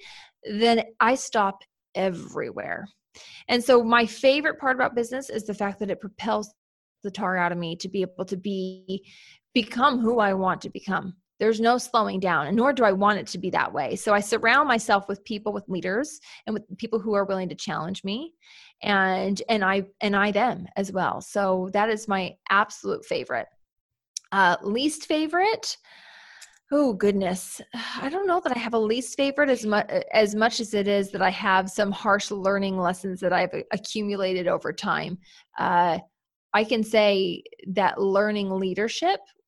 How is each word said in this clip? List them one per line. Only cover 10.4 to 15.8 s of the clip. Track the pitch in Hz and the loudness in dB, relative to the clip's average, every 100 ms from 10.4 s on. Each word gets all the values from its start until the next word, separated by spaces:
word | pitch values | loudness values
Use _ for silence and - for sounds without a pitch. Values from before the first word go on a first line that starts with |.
| 185 165 | 0 -2
to | - | -6
become. | - - 185 190 - _ _ | -12 -4 -4 -4 -14 _ _
There's | 214 220 | 0 2
no | 226 247 | 2 2
slowing | - 226 202 196 | 2 0 0 0
down, | 185 160 147 | 0 0 0
and | 214 | 2
nor | 262 | 2
do | 254 | 4
I | 220 | 4
want | 190 202 202 | 4 2 2
it | - | -2
to | 180 | -6
be | 185 | -2
that | - - | 0 0
way. | 143 131 - | -2 -4 -4
So | - | 2
I | 208 | 2
surround | 208 226 226 262 294 | 2 0 4 4 4
myself | 226 226 202 196 | 2 4 2 2
with | 202 | -8
people, | - 208 214 | -6 -6 -4
with | 208 - | -6 -6
leaders, | 180 | -4